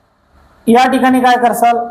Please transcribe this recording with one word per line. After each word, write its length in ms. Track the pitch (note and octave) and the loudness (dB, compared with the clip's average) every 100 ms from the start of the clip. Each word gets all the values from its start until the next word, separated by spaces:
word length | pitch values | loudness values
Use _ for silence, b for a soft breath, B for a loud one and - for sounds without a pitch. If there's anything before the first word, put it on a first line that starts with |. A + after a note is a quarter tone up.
| _ _ _ _ _ _ - | _ _ _ _ _ _ 0
या 220 | A#3 B3+ | 2 2
ठिकाणी 300 | C4 C4 B3+ | 0 0 0
काय 140 | B3 B3 | 0 0
करसाल, 420 | A#3+ G#3 A#3 A#3 - | -2 0 -2 -2 -6